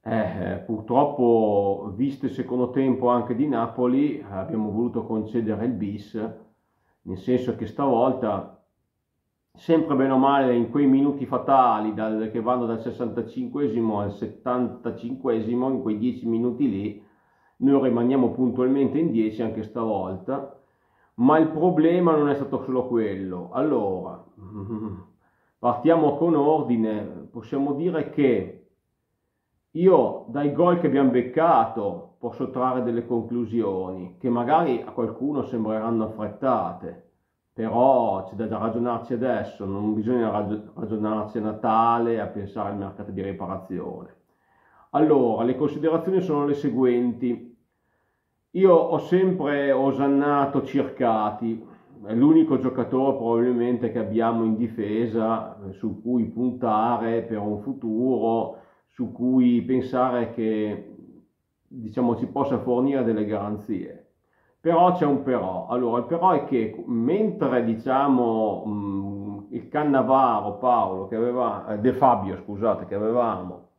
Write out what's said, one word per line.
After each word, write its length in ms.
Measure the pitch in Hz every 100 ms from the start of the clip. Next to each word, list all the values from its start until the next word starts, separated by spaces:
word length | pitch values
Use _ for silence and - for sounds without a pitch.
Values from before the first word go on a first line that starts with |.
| 113
Eh, 420 | 113 104 101 92
eh, 40 | 98
purtroppo, 1300 | - 107 107 123 - - 120 113 107 101 101 98 104
visto 300 | 95 139 135
il 80 | 127
secondo 380 | 127 - 123 120
tempo 380 | 135 135 120 123
anche 240 | 120 117
di 120 | 117 151
Napoli, 800 | 120 113 127 123 131 147 107 104
abbiamo 440 | 101 - 113 107
voluto 340 | 104 120 117
concedere 640 | 110 110 107 120 107 101 117
il 60 |
bis, 420 | 113 101 104 - 113 113 - - _ _ _ _ _
nel 160 | 90 92
senso 380 | - 127 127 113
che 100 | 107
stavolta, 920 | - 139 120 127 - 110 98 - - _ _ _ _ _ _ _ _ _
sempre 440 | - - 165 - 131
bene 160 | 135
o 40 | 131
male, 380 | 135 139 131
in 160 | 120 113
quei 160 | 143 139
minuti 400 | 135 143 135 127
fatali, 680 | 127 - 135 123 107 110
dal, 380 | 107 110 110 110
che 80 | 117
vanno 240 | 113 123
dal 160 | 117 110
sessantacinquesimo 1200 | 120 - 120 120 113 123 123 143 139 117 113 104
al 120 | 101
settantacinquesimo, 1600 | - 107 - 127 123 120 - 120 - 117 131 131 113 110 120 131
in 140 | 127
quei 160 | 113 107
dieci 280 | 123 120 117
minuti 440 | 113 123 120 139
lì, 340 | 98 104 - - _ _ _ _ _
noi 240 | 131 139
rimaniamo 480 | 127 117 123 135 120
puntualmente 680 | - 127 117 127 139 127 143
in 120 | 165
dieci 320 | 113 107 107
anche 200 | 113 110
stavolta, 960 | 101 120 113 98 92 95 - 135 - - _ _ _ _ _ -
ma 200 | 127 156
il 120 | 160
problema 680 | 156 180 151 160 180 175 156
non 140 | 147
è 40 |
stato 280 | 139 139 127
solo 240 | - 127 127
quello. 640 | 117 107 95 95 90 90
Allora, 720 | 127 151 127 101 92 90 87 - -
<laughs> 1200 | 98 107 95 110 107 92 92 _ _ _ _ _
partiamo 580 | 120 120 156 165 151 -
con 180 | 170
ordine, 960 | 156 143 156 123 113 110 107 - - 73
possiamo 440 | 117 - 139 139
dire 340 | 139 175 170 -
che 500 | - 135 110 90 - _ _ _ _ _ _ _ _ _ _ _
io 520 | 160 180 165 110 - -
dai 240 | 131 147
gol 280 | 143 175 175
che 60 | 151
abbiamo 240 | 135 135
beccato 1040 | 123 123 - 156 135 110 113 101 90 - _
posso 320 | 120 - 131
trarre 320 | 131 127 127
delle 240 | 120 117 117
conclusioni 1080 | 120 107 120 110 117 104 95 92 92 90 -
che 120 | 127
magari 520 | 120 117 156 165 117
a 80 | -
qualcuno 500 | - 113 - 139 147
sembreranno 600 | 113 117 107 110 113 113
affrettate, 1080 | 107 110 107 - 131 113 87 90 - - _ _ _ _ _
però 720 | - 110 113 131 131 113 95
c'è 100 | 92
da 240 | 101 120 -
ragionarci 540 | 110 117 120 113 -
adesso, 540 | 120 131 110 - - 98
non 260 | 98 107
bisogna 380 | 107 107 123 110
ragio-, 420 | 104 98 104 -
ragionarci 640 | - 110 110 107 107 107 117
a 40 |
Natale, 800 | 107 107 113 110 117 117 117 113
a 60 | 101
pensare 440 | 104 98 110 101
al 80 | 101
mercato 320 | 95 90 101
di 120 | 98
riparazione. 920 | 98 90 90 95 - 90 - - - _ _ _ _ _ _ _ _
Allora, 540 | 143 156 147 123 107
le 100 | 120
considerazioni 680 | 127 143 147 156 156 185 190
sono 240 | 175 143 143
le 80 |
seguenti. 1040 | 139 143 117 127 120 123 107 123 113 - _ _ _ _ _ _ _ _ _ _
Io 220 | 180 190
ho 240 | 165 - 156
sempre 720 | - 180 185 165 143 143 139
osannato 920 | 135 135 131 139 139 147 143 139 147
Circati, 1000 | - - - - 120 110 107 104 113 113 - - _ -
è 100 | 101
l'unico 440 | 113 143 160 156 131
giocatore 580 | 127 127 113 131 135 135
probabilmente 760 | 117 117 123 120 120 120 117
che 60 | 117
abbiamo 460 | 104 110 113 117
in 120 | 113 107
difesa, 1000 | 117 110 104 110 117 110 110 113 110 - 98
eh, 40 |
su 280 | 95 113 -
cui 240 | 120 123
puntare 960 | 104 113 123 117 123 107 117 117 117 113
per 160 | - 107
un 220 | 107 104
futuro, 960 | 135 127 113 110 127 120 113 113 - - - _ _ -
su 140 | 117
cui 500 | - 123 127 123 120
pensare 720 | 117 127 127 127 127 123 113
che, 640 | 117 110 107 107 104 - - - - _ _ _ _ _
diciamo, 480 | 131 110 101 120 113
ci 100 | 123
possa 320 | 139 139 123
fornire 460 | 123 123 135 135
delle 220 | 113 107 104
garanzie. 800 | 104 101 104 - 95 - - _ _ _ _ _ _
Però 320 | 165 165 180
c'è 120 | 175 147
un 160 | 135
però. 460 | 135 120 92 92 -
Allora, 300 | 123 120 120
il 80 | 120
però 240 | 170 185
è 120 | 156
che 380 | - 127 110 -
mentre, 800 | - 117 120 190 214 - 139 123
diciamo, 1000 | 113 113 135 131 143 127 120 110 110 90 107
mm, 720 | 104 101 98 98 101 101 101 -
il 180 | 120 -
Cannavaro 840 | 147 151 139 117 135 123 110 101
Paolo, 520 | 101 127 120 95 92 95
che 80 |
aveva, 600 | 110 120 123 120 101 -
eh, 40 | 104
De 140 | 120
Fabio, 460 | - 135 110 95 90
scusate, 480 | 101 98 110 95 90
che 100 | 98
avevamo 720 | 107 120 117 95 90 90 _